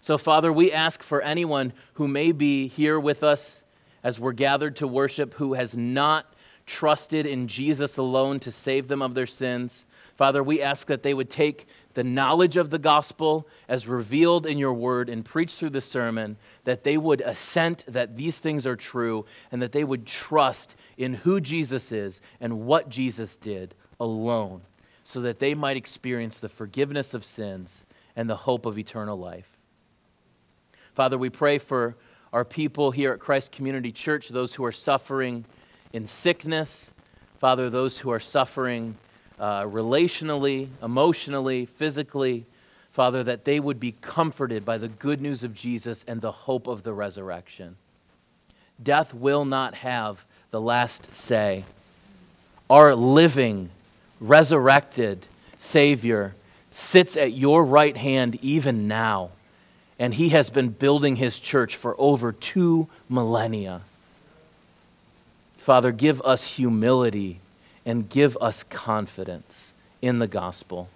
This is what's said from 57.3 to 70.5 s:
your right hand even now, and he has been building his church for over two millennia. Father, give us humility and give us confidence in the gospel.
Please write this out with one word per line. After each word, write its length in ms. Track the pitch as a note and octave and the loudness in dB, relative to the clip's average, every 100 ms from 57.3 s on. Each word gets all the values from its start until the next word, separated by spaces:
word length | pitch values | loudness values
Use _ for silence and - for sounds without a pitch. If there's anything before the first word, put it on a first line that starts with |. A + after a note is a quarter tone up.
your 300 | B2+ C#3 D#3 | 2 4 6
right 320 | D3+ C#3+ D3+ C3 | 8 6 6 2
hand 400 | C#3 C3+ B2 A#2 | -2 0 0 -2
even 460 | C3 D#3 C#3 A#2 G#2 | 0 0 2 0 0
now, 420 | A2 A2+ G2+ F2+ - _ _ _ _ _ _ | 0 0 -2 -4 -14 _ _ _ _ _ _
and 160 | A#2+ | -4
he 180 | A2+ E3 | 2 4
has 200 | D#3 C3+ | 6 4
been 200 | B2+ B2+ | 2 0
building 440 | G#2+ C3+ C#3+ C#3+ | 0 2 4 2
his 240 | B2+ B2+ - | 0 -2 -4
church 380 | - C#3+ A#2 - | -2 0 0 -4
for 180 | A#2+ - | -8 2
over 320 | C#3 C#3 A#2 | 2 2 0
two 560 | - - F#3+ F3 E3 D#3 - _ | -6 -6 0 2 2 0 -8 _
millennia. 720 | B2+ A2+ A#2 A2+ A2 F#2+ F2+ F#2+ _ _ _ _ _ _ _ _ _ _ _ _ _ _ _ _ _ | -2 0 0 -2 -4 -6 -10 -16 _ _ _ _ _ _ _ _ _ _ _ _ _ _ _ _ _
Father, 360 | - B2+ B2 | 6 6 6
give 280 | A2+ C#3+ C3+ | 2 2 2
us 260 | C3 B2+ - | 2 2 0
humility 920 | - B2 A2+ A2+ C3 B2 G#2 G2 F2+ - _ _ _ - | -2 0 2 4 4 2 0 -6 -8 -18 _ _ _ -6
and 240 | A#2 G#2 | -4 -2
give 260 | C3+ C#3+ A#2 | 2 2 2
us 260 | A#2 G#2+ | -4 -4
confidence 1080 | - - - G#2+ G2+ - F#2+ F2 - - - _ _ _ | -10 -12 -2 -2 -2 -10 -10 -12 -14 -20 -20 _ _ _
in 160 | B2+ A#2+ | -2 0
the 80 | A2+ | 0
gospel. 640 | F#2+ F2+ | -2 -6